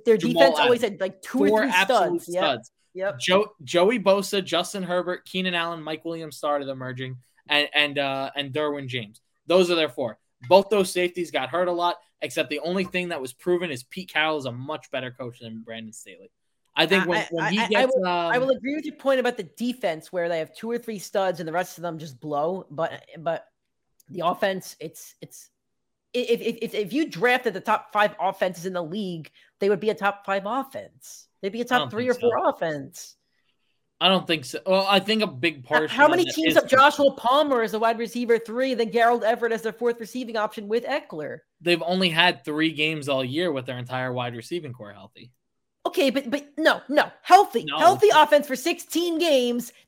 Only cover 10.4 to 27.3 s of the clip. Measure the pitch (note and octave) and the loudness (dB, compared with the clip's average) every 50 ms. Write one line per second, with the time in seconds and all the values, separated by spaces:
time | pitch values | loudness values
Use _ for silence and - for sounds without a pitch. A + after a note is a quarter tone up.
10.4 | B2+ B2 F3 G3 G3 - A3 G3+ F#3 F#3 - F3+ F3+ F3 F3 F3+ E3+ - - C#3+ | 2 6 6 6 6 4 2 0 0 0 0 -2 -2 -2 -2 -6 -6 -4 -4 -4
11.4 | C3 B2 - F3 F#3 F3+ F3 E3+ F3 F3 E3 - _ _ _ _ D3+ C#3+ - D#3+ | -4 -2 -2 -2 -2 -2 -2 0 0 -2 -2 -4 _ _ _ _ -10 -4 -2 -4
12.4 | D3+ - D#3 C#3+ C#3+ E3+ F3+ G3+ F3+ F#3 - F3+ F3+ F3 E3+ D3 C3 B2+ - _ | -2 -2 -4 -6 -4 -2 -2 -2 -2 -2 -2 -4 -4 -4 -6 -6 -8 -10 -12 _
13.4 | - F3+ F3+ F3 F3+ E3 C#3 B2 - _ - F#3+ F3+ - - D3+ D#3 D#3 D#3 D3+ | -2 -2 0 0 -2 -4 -6 -8 -10 _ -14 -14 -12 -4 0 0 0 2 0 -2
14.4 | C3 B2+ A#2+ B2 C3 D3 D#3 D3 - _ - C3 B2+ B2+ B2 - C3 B2 A#2+ - | -4 -8 -8 -8 -8 -8 -10 -10 -10 _ -8 -8 -8 -8 -10 -12 -12 -14 -14 -14
15.4 | A#2+ A2+ A2 A2+ A2+ A#2 A2+ A2+ A2+ G#2+ G#2+ - - G#3 F#3 E3+ G2 - _ _ | -16 -16 -16 -14 -14 -14 -14 -14 -14 -16 -18 -20 -20 -20 -20 -20 -20 -20 _ _
16.4 | _ _ _ _ _ _ _ D3 E3 D#3+ F#3+ G3 F#3 E3+ F3 G#3+ F#3 - E3 E3 | _ _ _ _ _ _ _ 2 2 4 4 2 2 2 0 -2 -2 -2 -4 -2
17.4 | F#3 G#3+ G3 G#3+ - G3+ G#3+ G3+ C4 B3+ C4 G3+ F#3 F3+ F3 F3 E3+ E3+ A3+ B3 | -2 0 0 0 0 2 2 2 2 2 2 0 0 0 0 0 0 0 0 0
18.4 | C4 C4+ C4 G3 F#3+ C4 C#4+ D#4 D4+ D4+ - - - C4+ C4+ B3+ B3 B3 A#3+ A#3 | 2 0 0 -2 -2 -6 -6 -6 -8 -10 -12 -4 0 0 2 2 0 0 -2 -4
19.4 | F#3+ D3+ - - A#3 B3 B3 - - F#3 D#3+ D#3 D#3 - - F3+ E3+ E3+ E3+ D#3+ | -8 -12 -10 -6 -6 -6 -4 -4 -4 -4 -4 -6 -10 -8 -6 -4 -2 -2 -2 -4
20.4 | D#3+ D#3 - - - A3+ A#3 A#3 A#3 A3+ A3 F#3+ - - - G3+ F#3+ F#3 F3 D#3 | -6 -8 -10 -12 -8 -6 -6 -6 -6 -8 -10 -10 -10 -4 -2 0 0 0 -2 -4
21.4 | F3 D#3+ D#3 F3+ F#3 - - - E3 F3 D#3+ D#3 D#3 D#3+ B2+ B2 - D3+ C#3+ C#3+ | -6 -4 -4 -4 -4 -4 -8 -10 -10 -10 -10 -10 -12 -14 -16 -14 -10 -6 -4 -2
22.4 | D3+ E3+ F#3+ F#3 - - C#3+ C#3 E3 - - - - - C3 E3+ D3+ E3 E3 - | -2 -2 -4 -6 -8 -10 -6 -6 -4 -4 -6 -10 -16 -20 -20 -10 -6 -6 -6 -6
23.4 | - _ _ _ _ _ _ _ _ _ _ _ _ - C#3 F3 D#3+ E3+ F#3 - | -8 _ _ _ _ _ _ _ _ _ _ _ _ -14 -8 -4 -2 -2 -2 0
24.4 | A3 G3 F#3+ F#3 - - - - - E3 - - - - - _ E3+ - - - | -2 -2 -2 -4 -8 -14 -14 -14 -14 -14 -14 -16 -20 -20 -20 _ -20 -20 -20 -20
25.4 | - _ _ _ _ _ _ _ _ _ _ _ _ _ - B3 B3 A#3 A#3 - | -20 _ _ _ _ _ _ _ _ _ _ _ _ _ -4 -4 0 0 0 0
26.4 | - A3 A#3 - A#3 - - G#3+ G#3 E3 G3 D4 E4 B3 - E3+ G#3 B3 | 0 -2 -4 -4 -6 -6 -4 -4 -4 -2 -2 -2 -2 -2 -2 0 2 2